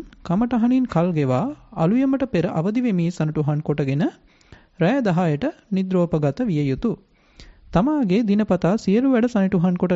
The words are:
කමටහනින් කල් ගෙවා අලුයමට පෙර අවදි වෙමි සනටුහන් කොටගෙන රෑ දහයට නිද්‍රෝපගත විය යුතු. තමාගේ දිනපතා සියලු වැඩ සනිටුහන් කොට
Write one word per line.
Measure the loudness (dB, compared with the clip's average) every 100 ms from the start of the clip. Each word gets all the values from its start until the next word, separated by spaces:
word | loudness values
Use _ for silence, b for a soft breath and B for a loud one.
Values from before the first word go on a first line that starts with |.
| -4 -10 -4
කමටහනින් | -2 0 0 2 2 0
කල් | 0 0
ගෙවා | 0 0 0 -2 -6 -10 -2
අලුයමට | 0 2 0 0 -2
පෙර | -2 -2 -2
අවදි | -2 -2
වෙමි | 0 0 -2
සනටුහන් | -2 -2 -2 -2 -2
කොටගෙන | -2 -2 -2 0 -2 -4 b b b b b -2
රෑ | 0 2 0
දහයට | 0 0 0 -4 -8 -6
නිද්‍රෝපගත | -4 0 0 0 0 0 -2 -2
විය | 0 0
යුතු. | -2 -2 -4 _ b b b b b b
තමාගේ | 0 2 2 2 2
දිනපතා | 2 0 0 0 0 0
සියලු | 2 2 2
වැඩ | 2 2
සනිටුහන් | 0 0 2 2 2
කොට | 0